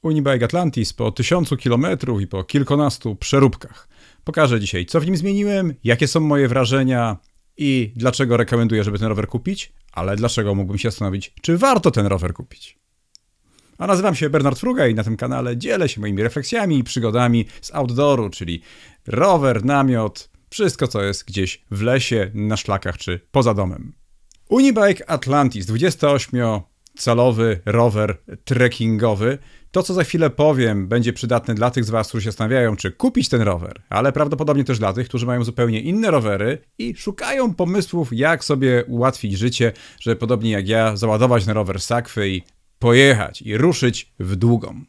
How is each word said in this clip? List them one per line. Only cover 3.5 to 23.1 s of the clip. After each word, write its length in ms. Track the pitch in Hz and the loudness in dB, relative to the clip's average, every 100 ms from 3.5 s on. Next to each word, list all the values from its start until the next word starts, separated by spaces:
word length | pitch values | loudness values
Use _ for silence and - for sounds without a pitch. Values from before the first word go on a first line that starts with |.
| - - - - - - _ | 2 -14 -20 -20 -20 -20 _
Pokażę 360 | - 160 143 117 | -6 2 2 2
dzisiaj, 260 | 98 95 90 | -2 -4 -2
co 140 | 165 | -2
w 60 | 160 | 0
nim 100 | 180 | -2
zmieniłem, 580 | 190 202 202 196 175 139 | -2 -2 0 0 -2 -4
jakie 240 | - 165 147 | -2 0 2
są 120 | 160 | 0
moje 280 | 156 143 131 | 2 2 2
wrażenia 680 | 135 117 135 131 123 117 101 _ _ _ - | 2 2 2 2 0 -2 -6 _ _ _ -4
i 360 | 147 131 107 117 | -2 0 -2 -2
dlaczego 400 | 123 123 131 117 | -2 0 2 2
rekomenduję, 480 | 117 120 117 110 | 2 0 2 0
żeby 140 | 104 101 | 0 -2
ten 100 | 110 | -2
rower 200 | 107 - | -2 -4
kupić, 440 | 120 - 196 - - _ | -6 -6 -8 -10 -20 _
ale 240 | - 92 104 | -6 -4 0
dlaczego 380 | 117 - 104 | 0 0 0
mógłbym 240 | 98 95 98 | -2 -2 -4
się 120 | 117 | -4
zastanowić, 420 | 104 101 98 - - | -4 -4 -4 -8 -8
czy 160 | - 170 | -2 2
warto 320 | 277 233 175 | 4 4 2
ten 160 | 120 101 | 2 0
rower 280 | 95 90 | -2 -4
kupić. 440 | 85 123 - - _ _ _ _ _ _ _ _ _ _ _ | -8 -14 -20 -20 _ _ _ _ _ _ _ _ _ _ _
A 80 | 175 | 0
nazywam 280 | 180 202 | 2 2
się 160 | 151 151 | 0 0
Bernard 280 | 147 139 135 | 2 0 0
Fruga 280 | 233 254 123 | -2 2 2
i 80 | |
na 100 | 113 | 2
tym 120 | 107 113 | -2 -4
kanale 400 | 123 127 120 120 | -4 -4 -4 -6
dzielę 320 | - 233 156 | -4 0 0
się 120 | - | -2
moimi 220 | 104 98 | -4 0
refleksjami 560 | 113 147 131 233 202 147 | 0 -2 -4 -2 2 0
i 60 | |
przygodami 600 | 120 131 113 113 123 117 104 - | 0 -2 0 2 4 2 0 -10
z 140 | - | -10
outdooru, 560 | 156 127 120 143 135 104 | -6 -2 2 2 2 0
czyli 320 | - 85 85 - - - _ - | -8 -8 -8 -10 -20 -20 _ -6
rower, 580 | 117 196 170 139 113 | 2 4 4 4 2
namiot, 680 | 120 143 135 120 107 - - _ _ | 2 2 2 2 -2 -6 -20 _ _
wszystko, 380 | - 196 - 131 | -2 -2 0 -4
co 140 | 107 | -2
jest 220 | 98 98 | -4 -4
gdzieś 380 | - 98 92 - _ | -8 -4 -4 -6 _
w 120 | 98 | -4
lesie, 480 | 113 131 - 117 95 | 0 0 0 -2 -2
na 220 | 107 107 107 | -4 -4 -4
szlakach 420 | - 98 92 85 | -2 -4 -4 -8
czy 220 | - | -6